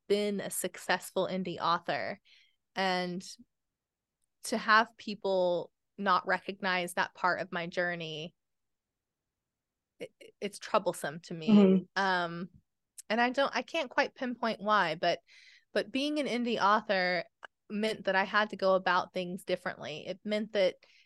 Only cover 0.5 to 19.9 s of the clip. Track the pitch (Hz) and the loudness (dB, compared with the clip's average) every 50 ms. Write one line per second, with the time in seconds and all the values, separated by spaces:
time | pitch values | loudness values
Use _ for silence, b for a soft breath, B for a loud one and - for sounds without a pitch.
0.5 | - - - 185 - - - - 180 180 - - - 190 175 - 185 190 185 175 | -6 -6 -6 -6 -8 -8 -2 -2 -2 -2 -2 -4 -2 -2 -2 -2 -2 -4 -6 -6
1.5 | 165 - - 165 170 175 - - 151 123 98 107 202 - b b b b b b | -6 -2 0 0 0 0 -2 -4 -4 -4 -4 -6 -8 -10 b b b b b b
2.5 | b b _ _ _ 185 190 185 180 180 180 180 175 190 - - - - - _ | b b _ _ _ -2 0 0 0 0 -2 -4 -6 -8 -10 -12 -18 -20 -20 _
3.5 | _ _ _ _ _ _ _ _ _ _ _ _ _ _ _ _ _ _ - - | _ _ _ _ _ _ _ _ _ _ _ _ _ _ _ _ _ _ -8 -6
4.5 | 254 214 180 226 214 220 233 - _ - - 220 208 - - 196 190 185 180 175 | -6 -4 2 6 6 6 6 4 _ -12 -10 -10 -10 -4 -2 0 2 2 2 2
5.5 | 175 165 - - _ _ _ _ _ - 202 196 180 - - 185 185 180 - - | 0 -2 -4 -8 _ _ _ _ _ -4 0 2 2 2 2 0 -2 -2 -2 -8
6.5 | 196 - 202 185 180 180 175 185 - - - - - - - 180 170 104 175 190 | -8 -4 -2 -2 -2 -2 -2 -2 -2 -2 -2 -2 -4 -2 0 0 0 -2 -4 -6
7.5 | 185 175 170 175 - 185 175 175 175 170 165 160 156 151 156 160 - _ _ _ | -6 -8 -8 -4 -2 -2 -2 -2 -2 -4 -6 -8 -8 -10 -10 -12 -14 _ _ _
8.5 | _ _ _ _ _ _ _ _ _ _ _ _ _ _ _ _ _ _ _ _ | _ _ _ _ _ _ _ _ _ _ _ _ _ _ _ _ _ _ _ _
9.5 | _ _ _ _ _ _ _ _ _ _ - - _ _ - - _ _ 208 196 | _ _ _ _ _ _ _ _ _ _ -18 -18 _ _ -20 -20 _ _ -10 -10
10.5 | - - - - - 208 202 - - - - 147 147 170 - - 180 165 160 220 | -10 -12 -6 0 0 0 2 0 -2 -2 -6 -8 -8 -10 -12 -12 -12 -4 4 6
11.5 | 208 208 202 190 190 185 175 - _ 190 196 190 185 180 175 170 170 170 185 - | 8 10 10 8 8 4 2 -2 _ 0 2 2 2 2 0 -2 -4 -8 -10 -12
12.5 | - - _ _ _ _ _ _ _ - - - 214 233 240 247 247 277 277 - | -14 -20 _ _ _ _ _ _ _ -20 -6 -2 0 2 2 2 2 0 0 0
13.5 | - 247 247 - - 330 285 247 - 294 269 202 - - 262 247 247 - 240 226 | 0 -4 -6 -4 -4 -4 -4 -2 0 -2 -2 -2 -4 -6 -6 -6 -4 -4 -4 -4
14.5 | 214 - 190 214 214 202 180 160 160 175 185 175 156 - _ b b b b b | -4 -2 0 2 4 4 4 2 0 0 2 0 0 0 _ b b b b b
15.5 | b b b b - 214 202 208 196 262 285 302 302 302 269 214 220 240 240 240 | b b b b -2 -2 -2 0 -2 -2 -2 -2 -2 -2 -2 -2 -2 -2 0 -2
16.5 | 220 - 185 196 214 226 220 - 196 185 180 180 180 170 - - _ _ - - | 0 2 4 4 4 2 2 0 0 2 2 0 0 -2 -4 -8 _ _ -20 -20
17.5 | _ _ _ - 208 202 214 220 208 - 196 196 190 190 196 190 208 208 214 214 | _ _ _ -8 -6 -4 -2 -2 -4 -2 -2 0 2 2 0 2 2 0 0 0
18.5 | 208 190 196 190 190 185 190 185 175 185 - - - 185 180 175 185 190 - - | -2 0 2 2 2 2 2 2 2 2 0 -2 -4 -6 -6 -6 -8 -8 -4 -4
19.5 | 180 - - 185 - - - 123 | -4 -4 -4 -8 -8 -8 -10 -10